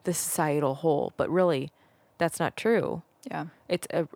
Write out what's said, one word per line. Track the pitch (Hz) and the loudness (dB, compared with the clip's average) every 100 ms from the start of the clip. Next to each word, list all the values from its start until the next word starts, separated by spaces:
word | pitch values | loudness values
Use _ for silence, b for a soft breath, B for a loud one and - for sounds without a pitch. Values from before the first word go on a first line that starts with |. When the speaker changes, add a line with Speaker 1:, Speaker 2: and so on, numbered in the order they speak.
Speaker 1:
the | - | -4
societal | 170 - - 156 147 143 135 | -2 -2 0 2 2 0 2
whole. | 165 143 - - | 2 2 0 -2
But | - | 0
really, | 175 180 143 139 b b b b _ | 2 2 2 -4 b b b b _
that's | 170 - | -2 0
not | 170 - | -4 0
true. | 220 226 - 170 - _ | 2 2 0 -6 -10 _
Speaker 2:
Yeah. | - 160 156 - - | -10 -8 -10 -14 -4
Speaker 1:
It's | 180 - | -4 -2
a, | 160 156 | -2 -4